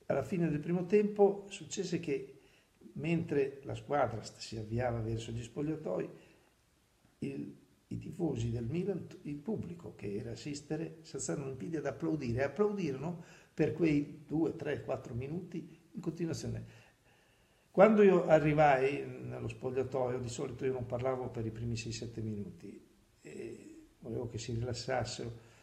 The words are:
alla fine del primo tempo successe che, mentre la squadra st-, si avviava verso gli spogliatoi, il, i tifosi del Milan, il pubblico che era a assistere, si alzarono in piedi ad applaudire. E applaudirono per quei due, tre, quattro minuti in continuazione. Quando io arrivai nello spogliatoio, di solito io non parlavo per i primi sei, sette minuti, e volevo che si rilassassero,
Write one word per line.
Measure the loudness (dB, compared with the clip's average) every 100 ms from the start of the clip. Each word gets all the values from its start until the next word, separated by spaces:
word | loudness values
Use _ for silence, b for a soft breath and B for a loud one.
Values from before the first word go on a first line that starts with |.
| -2
alla | -2
fine | 0 2 2
del | 0
primo | 0 -2 4
tempo | 4 4 6 6 6 -6
successe | -14 -8 -6 -2 -2
che, | -2 -4 -6 b b b b _ -14
mentre | -6 0 0 2 2 2 -2
la | -10 -8
squadra | 0 2 2 0
st-, | -8 -12
si | -10 -8
avviava | -2 0 0 0
verso | -2 -4 -4
gli | -8
spogliatoi, | -6 -4 -4 -4 -4 -4 -4 B B B B _ _ _ _ _ _ _
il, | -8 -6 -10 -14 _ _ _
i | -10
tifosi | -8 -2 -2 0 -2
del | -2 -2
Milan, | -2 -2 -4 -8 -12
il | -10 -8
pubblico | -6 -6 -6 -10 -14 -10
che | -8 -6
era | -6
a |
assistere, | -10 -8 -10 -6 -6 -6 -10
si | -12 -8
alzarono | -6 -4 -6
in | -8
piedi | -6 -4
ad | -4
applaudire. | -2 -2 0 0 0
E |
applaudirono | 0 2 2 2 -2 -2 -4 -8 B B B
per | 0 2
quei | 4 4 4 2 -6 -4
due, | 0 0 0
tre, | -4 -4
quattro | -2 -6 -4
minuti | -6 -4 -6 -6 -10 -10 -18 _
in | -8
continuazione. | -6 -4 -4 -4 -6 -6 -10 -16 -20 _ b b b b b b b
Quando | 8 10 12
io | 10 8 8
arrivai | 6 8 8 8 8 4 0 -6
nello | -8 -10 -8 -8
spogliatoio, | -6 -2 -2 -2 0 0 -2
di | -4
solito | -6 -6 -4
io | -2
non | -2 -4
parlavo | -2 -2 -2 -4
per | -4 -6
i |
primi | -4 -4 -4
sei, | -6
sette | -8 -8 -6
minuti, | -6 -6 -8 -12 -16 -16 -20 _ _ _
e | -16 -12 -12 -12 -16 -20 -20 _
volevo | -8 -6 -6
che | -8
si | -6
rilassassero, | -4 -4 -4 -2 -2 -2 -6 -8 B B B